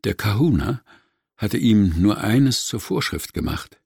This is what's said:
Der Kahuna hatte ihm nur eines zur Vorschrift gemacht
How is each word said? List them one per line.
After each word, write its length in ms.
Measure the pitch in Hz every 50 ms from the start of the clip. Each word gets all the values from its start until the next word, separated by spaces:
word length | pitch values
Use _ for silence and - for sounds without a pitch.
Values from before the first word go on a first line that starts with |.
| -
Der 120 | 101 95
Kahuna 680 | - - 107 101 110 147 175 135 - - 104 135 123 _ _ - _ _ _ _ _ _ _ _
hatte 200 | _ 110 101 113
ihm 440 | - - 117 110 104 101 92 78 82
nur 160 | 90 104 101
eines 480 | - - 104 113 131 139 135 120 - -
zur 160 | - - 107
Vorschrift 520 | - - - - - - - - - - _
gemacht 460 | - - - - - - - - _ _